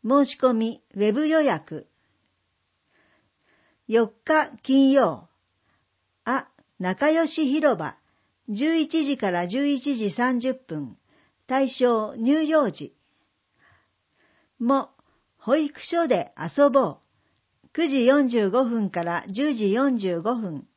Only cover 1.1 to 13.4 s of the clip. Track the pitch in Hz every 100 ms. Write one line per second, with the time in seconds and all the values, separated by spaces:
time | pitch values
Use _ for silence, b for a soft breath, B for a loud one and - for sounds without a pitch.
1.1 | 226 302 320 285 160 - 151 - _ _
2.1 | _ _ _ _ _ _ _ _ _ _
3.1 | _ _ _ _ _ _ _ - 220 220
4.1 | _ - 311 294 220 - 269 269 277 208
5.1 | 147 170 _ _ _ _ _ _ _ _
6.1 | _ - 262 - _ _ _ 185 277 294
7.1 | 320 320 320 285 294 285 202 151 - _
8.1 | _ _ _ - 208 302 330 311 320 277
9.1 | 285 202 175 175 233 285 277 285 254 208
10.1 | - 247 247 254 254 _ 156 131 - _
11.1 | _ _ _ - 262 269 - 247 226 214
12.1 | - 226 311 302 311 240 - 147 _ _
13.1 | _ _ _